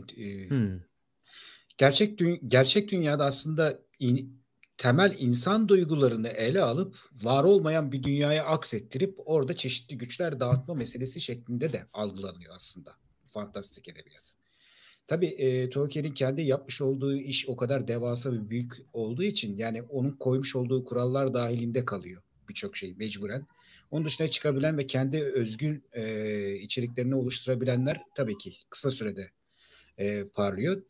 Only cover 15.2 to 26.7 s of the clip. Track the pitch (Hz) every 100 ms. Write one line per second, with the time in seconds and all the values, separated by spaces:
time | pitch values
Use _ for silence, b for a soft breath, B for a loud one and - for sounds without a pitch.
15.2 | 175 - 131 127 127 139 143 151 151 -
16.2 | 131 139 151 135 - - 139 135 139 139
17.2 | 135 127 - 123 123 139 120 117 120 120
18.2 | 131 120 104 117 120 - - 117 110 123
19.2 | 202 202 110 98 113 113 - 139 135 139
20.2 | 131 131 135 131 123 131 127 120 123 131
21.2 | 135 123 120 120 117 120 123 98 87 90
22.2 | _ _ - - 101 - 95 92 110 101
23.2 | 101 123 143 b b b b 151 156 -
24.2 | 160 - 151 135 151 156 135 131 135 156
25.2 | 143 131 113 110 151 151 - 120 110 107
26.2 | 107 104 98 98 98